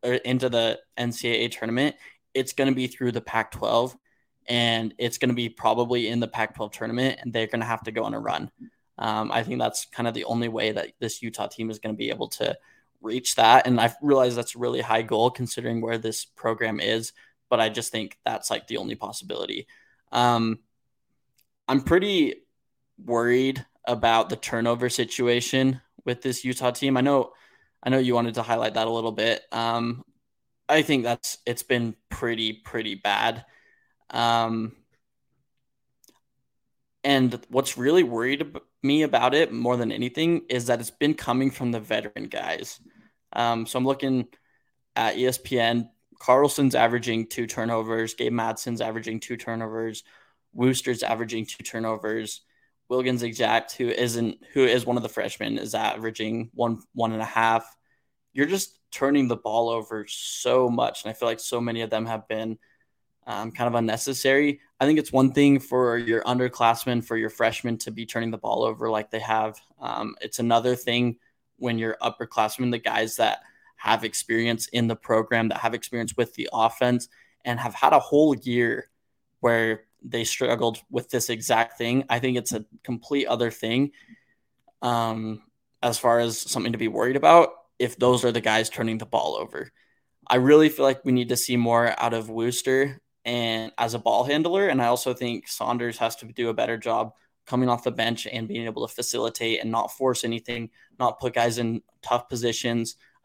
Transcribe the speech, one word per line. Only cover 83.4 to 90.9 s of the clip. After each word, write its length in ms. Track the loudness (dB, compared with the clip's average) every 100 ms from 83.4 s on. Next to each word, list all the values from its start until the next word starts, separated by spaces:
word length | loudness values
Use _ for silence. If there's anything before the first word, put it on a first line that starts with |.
| -2
thing, 420 | -2 -2 0 0 -4 -20 -20 _ _ _ _ _ _
um, 640 | -2 0 0 -2 -6 -8 -14 _ _ _
as 160 | -2 0
far 220 | 4 4
as 180 | 2 -2
something 360 | -6 -4 -2
to 40 | -2
be 120 | -2
worried 260 | 0 0 4
about 360 | 8 8 8 0 _ _
if 180 | -4 2
those 280 | 4 4 2
are 60 |
the 80 | 0
guys 280 | 2 2 0
turning 280 | -2 -4 -4
the 80 | -2
ball 320 | -2 0 -2
over. 340 | -6 -8 -12 _ _ _ _ _ 0
I 80 | 4
really 320 | 8 10 8
feel 160 | 6
like 220 | 2